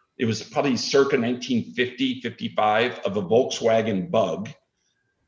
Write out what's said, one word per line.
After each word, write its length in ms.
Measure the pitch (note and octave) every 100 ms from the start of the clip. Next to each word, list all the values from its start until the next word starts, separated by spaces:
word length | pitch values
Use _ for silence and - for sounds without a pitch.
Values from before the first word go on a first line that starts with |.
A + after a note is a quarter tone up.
| _ -
it 60 | A#2
was 180 | G#2+
probably 340 | - D3 C#3 A#2
circa 400 | - C#3 C3+ C#3
nineteen 560 | A#2 A#2+ - A#2+ -
fifty, 480 | - B2 - C3+ B2
fifty-five, 760 | A#2 A2+ A#2 - G#2+ G#2+ B2 -
of 180 | G#2+ G2
a 60 |
Volkswagen 880 | F2 A2+ A#2+ - A2+ A2+ A2 F#2+ E2+
Bug, 380 | A2+ F#2+ E2 G#2+ - _ _ _ _ _ _